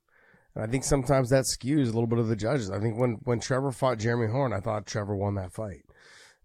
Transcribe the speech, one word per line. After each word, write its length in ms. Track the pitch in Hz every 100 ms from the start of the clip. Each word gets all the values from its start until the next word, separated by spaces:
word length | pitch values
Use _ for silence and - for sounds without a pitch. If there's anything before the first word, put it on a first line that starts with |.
| _ _ _ _ _ -
And 80 |
I 20 | 110
think 160 | 131
sometimes 480 | - 143 127 135 120
that 140 | 135
skews 380 | 127 - 120 151
a 100 | 123
little 160 | 110 117
bit 100 | 117
of 80 | 110
the 80 |
judges. 380 | 110 107 139 98
I 80 | 98
think 180 | 113 110
when, 220 | 123 107
when 160 | 127 117
Trevor 320 | - 131 139
fought 280 | 123 131 117
Jeremy 280 | 110 120 110
Horn, 220 | 127 135
I 60 | 101
thought 260 | 110 107
Trevor 300 | 98 110 101
won 220 | 101 101 101
that 160 | 92
fight. 300 | - 107 87 - _ - - - _